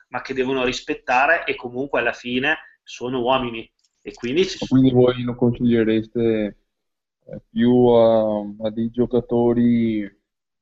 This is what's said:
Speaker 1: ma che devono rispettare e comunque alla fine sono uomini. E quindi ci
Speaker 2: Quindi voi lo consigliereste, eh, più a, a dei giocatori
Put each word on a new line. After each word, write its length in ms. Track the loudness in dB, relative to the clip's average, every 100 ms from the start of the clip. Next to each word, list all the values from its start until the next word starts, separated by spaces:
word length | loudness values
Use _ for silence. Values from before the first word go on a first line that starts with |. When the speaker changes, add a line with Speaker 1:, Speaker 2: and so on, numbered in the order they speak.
| _
Speaker 1:
ma 120 | -12
che 140 | -8
devono 300 | -4 -2 -2
rispettare 800 | -2 -4 -8 -10 -2 0 2 0
e 100 | -2 -8
comunque 440 | -8 -8 -4 -2
alla 120 | -2
fine 440 | -4 -6 -4 -2 -4 -6 _
sono 380 | _ -12 -6 -4
uomini. 500 | 0 0 -2 -10 -16 _ _ _
E 100 | -18
quindi 320 | -10 -6 -2 -2
ci 120 | -2 0
Speaker 2:
Quindi 240 | 4 4
voi 320 | 4 2 2
lo 120 | -6 -2
consigliereste, 1200 | -2 0 0 2 2 0 -2 -4 -2 0 -4 -8 _ _ _ _ _ _ -20
eh, 140 | -20 _
più 360 | 0 2 6 6
a, 540 | 6 6 4 2 -2 -6 -8 -8
a 40 |
dei 200 | -4 -6
giocatori 1200 | -2 0 0 0 0 2 2 2 2 0 -2 -6 _ _ _ _ _